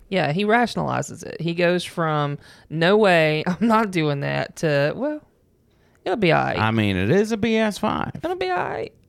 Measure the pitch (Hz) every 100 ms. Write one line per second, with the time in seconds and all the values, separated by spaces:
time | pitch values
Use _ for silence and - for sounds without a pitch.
0 | - 190 143 165 208 233 226 - 143 127
1 | 131 113 - - 165 170 175 180 - -
2 | 160 151 143 143 - - - 156 170 214
3 | 202 170 156 156 175 175 233 220 220 180
4 | 151 143 143 139 - - 160 143 143 -
5 | 285 302 _ _ _ _ _ _ _ _
6 | - 285 180 147 - 92 110 113 104 92
7 | 98 185 214 226 226 220 220 190 214 -
8 | - - 320 370 370 359 - - - _